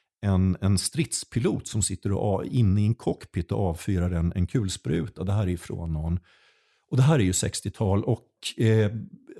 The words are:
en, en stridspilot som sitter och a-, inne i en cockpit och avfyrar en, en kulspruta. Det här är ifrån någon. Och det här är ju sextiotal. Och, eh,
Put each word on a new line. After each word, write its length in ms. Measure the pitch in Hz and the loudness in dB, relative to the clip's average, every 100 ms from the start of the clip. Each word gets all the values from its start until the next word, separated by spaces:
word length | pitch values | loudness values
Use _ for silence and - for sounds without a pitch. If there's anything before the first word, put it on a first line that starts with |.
| _ _ | _ _
en, 360 | 101 92 95 90 | 2 4 4 2
en 160 | 98 95 | 2 2
stridspilot 920 | - - - - - 117 165 - - | 0 -4 -4 -6 -6 -2 -2 -2 -4
som 140 | 110 | -4
sitter 300 | - 92 - | -4 -4 -2
och 300 | 98 107 92 | 0 0 0
a-, 40 | - | 0
inne 360 | 139 104 101 | 2 4 4
i 40 | 104 | 2
en 100 | 117 | 0
cockpit 560 | 170 170 - 92 87 | -2 -4 -6 -6 -4
och 80 | 107 95 | -2 -2
avfyrar 420 | 82 - 95 90 | -2 -2 0 0
en, 220 | 87 85 92 | 0 0 0
en 120 | 90 | -2
kulspruta. 760 | 131 95 - - 85 101 - | -2 -4 -6 -4 -4 -4 -6
Det 80 | 92 | -2
här 100 | 101 | -2
är 40 | 92 | 0
ifrån 460 | 87 - 87 82 | -4 -6 -8 -6
någon. 260 | 78 80 90 - _ _ _ _ _ _ | -4 -2 -4 -6 _ _ _ _ _ _
Och 80 | 123 | 2
det 60 | |
här 120 | 135 156 | 4 4
är 80 | |
ju 100 | 92 | 4
sextiotal. 720 | 90 - - 98 - 104 98 | 2 -2 -4 -8 -2 0 0
Och, 240 | - 113 _ _ - - | 0 -2 _ _ -10 0
eh, 340 | 113 110 104 110 101 - - - | 4 4 2 -2 -10 -16 -20 -20